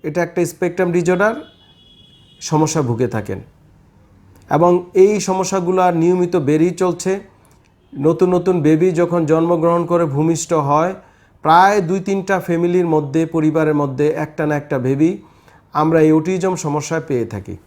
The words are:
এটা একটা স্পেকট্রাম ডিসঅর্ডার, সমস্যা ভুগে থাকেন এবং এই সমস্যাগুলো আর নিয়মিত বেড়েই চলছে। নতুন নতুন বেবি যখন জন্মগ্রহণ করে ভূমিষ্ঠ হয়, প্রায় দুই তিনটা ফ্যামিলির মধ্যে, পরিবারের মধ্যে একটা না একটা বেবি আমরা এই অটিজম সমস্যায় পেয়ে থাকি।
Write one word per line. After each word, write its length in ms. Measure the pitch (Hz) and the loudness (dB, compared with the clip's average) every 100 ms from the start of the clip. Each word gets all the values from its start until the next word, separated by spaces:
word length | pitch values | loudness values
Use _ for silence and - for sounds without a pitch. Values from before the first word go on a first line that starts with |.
এটা 160 | 156 160 | -6 -4
একটা 160 | 170 175 170 | -4 -4 -4
স্পেকট্রাম 440 | - 180 175 180 | -4 -6 -2 -2
ডিসঅর্ডার, 420 | 175 170 185 208 254 - _ _ _ _ _ _ _ _ _ | 0 0 0 0 -2 -14 _ _ _ _ _ _ _ _ _
সমস্যা 400 | - 156 156 160 | -4 0 0 0
ভুগে 260 | 131 113 120 | -2 -2 -2
থাকেন 320 | 113 98 95 98 _ _ _ _ _ _ _ _ - - | -4 -8 -12 -12 _ _ _ _ _ _ _ _ -20 -4
এবং 220 | 147 175 180 180 190 | 2 2 2 0 4
এই 180 | 196 208 | 4 4
সমস্যাগুলো 600 | 185 190 185 196 175 185 | -2 -4 -2 -4 -2 2
আর 120 | 180 170 | 2 2
নিয়মিত 340 | 170 185 175 175 143 | 2 2 0 0 0
বেড়েই 260 | 151 170 175 | 2 0 0
চলছে। 300 | 185 170 185 190 202 _ _ _ _ _ _ | -2 -2 -4 -6 -8 _ _ _ _ _ _
নতুন 360 | 139 143 165 185 180 | -2 0 2 2 2
নতুন 200 | 180 180 | 2 2
বেবি 280 | 147 156 185 | 2 4 2
যখন 300 | 170 170 175 156 | 2 0 0 2
জন্মগ্রহণ 580 | 160 165 175 165 170 170 | 2 2 2 2 0 0
করে 200 | 175 165 | 0 0
ভূমিষ্ঠ 460 | 139 160 160 - 165 143 | 0 0 -2 -2 -2 2
হয়, 260 | 147 170 190 - _ _ _ | 0 0 -6 -16 _ _ _
প্রায় 340 | 151 165 190 208 | 2 4 6 2
দুই 180 | 165 190 | 0 -4
তিনটা 360 | 190 196 185 190 | -2 -4 -2 -4
ফ্যামিলির 480 | - 170 175 180 175 | -2 -2 0 0 2
মধ্যে, 340 | 156 143 156 160 | 0 0 -2 -2
পরিবারের 540 | 160 156 156 156 151 | 0 0 0 0 0
মধ্যে 240 | 143 131 147 151 151 | -2 0 -2 -2 -6
একটা 180 | - 151 | -4 -4
না 80 | 147 | -4
একটা 220 | 147 139 | -4 -4
বেবি 320 | 123 135 160 202 - _ _ - _ | -2 0 0 -2 -12 _ _ -20 _
আমরা 260 | 147 156 165 | -2 0 4
এই 100 | 156 | 4
অটিজম 420 | 156 156 185 185 180 | 4 2 -2 -2 -4
সমস্যায় 480 | 156 147 147 165 156 | -4 -4 -4 -8 -4
পেয়ে 180 | 131 113 | -4 -4
থাকি। 300 | 104 95 92 | -8 -12 -16